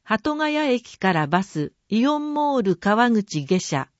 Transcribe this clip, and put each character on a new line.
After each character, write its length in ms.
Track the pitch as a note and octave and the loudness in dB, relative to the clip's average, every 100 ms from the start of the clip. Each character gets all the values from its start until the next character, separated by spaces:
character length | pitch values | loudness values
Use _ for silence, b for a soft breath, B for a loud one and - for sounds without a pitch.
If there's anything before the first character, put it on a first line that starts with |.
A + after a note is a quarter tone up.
鳩 360 | - E4 D#4 D4+ | -2 -2 -2 -2
ヶ 80 | D4+ | -2
谷 100 | D4+ | 0
駅 360 | D4+ B3 - - | 0 -2 -4 -4
か 160 | F#3+ | 0
ら 160 | E3+ D3 | 0 0
バ 160 | F3+ | 0
ス、 300 | F#3+ D#3 C#3+ _ _ | -2 -6 -8 _ _
イ 180 | A3 C4 | 0 2
オ 120 | D4+ | 0
ン 140 | D4 | -2
モ 240 | D4 D4 C4+ | -2 0 0
ー 40 | |
ル 160 | F#3+ F3 | 0 0
川 340 | G3+ G#3+ A#3+ | 0 2 4
口 320 | A3 G3+ D#3 | 2 0 -6
下 160 | C3+ F#3 | 0 -2
車 300 | - C#3+ C3+ | 0 -6 -6